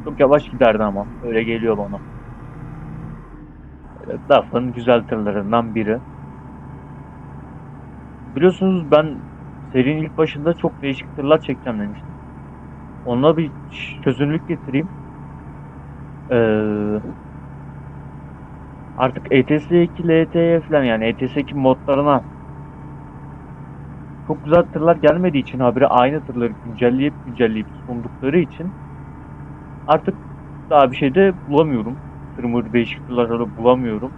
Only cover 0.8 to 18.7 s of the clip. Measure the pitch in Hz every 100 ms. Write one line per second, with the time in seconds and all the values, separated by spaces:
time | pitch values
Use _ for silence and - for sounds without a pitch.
0.8 | 107 98 104 117 120 113 113 113 113 104
1.8 | 101 101 - - - - - - - -
2.8 | - - - - - - - - - -
3.8 | - - - 139 - 139 - 120 127 120
4.8 | 117 120 107 113 104 104 101 117 113 107
5.8 | 107 113 131 - - - - - - -
6.8 | - - - - - - - - - -
7.8 | - - - - - 131 175 180 190 185
8.8 | 151 147 156 139 - - - - - 131
9.8 | 127 156 156 - 135 143 147 170 165 -
10.8 | 139 131 - - 139 156 151 135 131 110
11.8 | 104 104 - - - - - - - -
12.8 | - - 127 120 143 160 160 - - -
13.8 | - - - 123 143 160 - 175 139 131
14.8 | 180 - - - - - - - - -
15.8 | - - - - - 120 113 107 107 104
16.8 | 104 107 - - - - - - - -
17.8 | - - - - - - - - -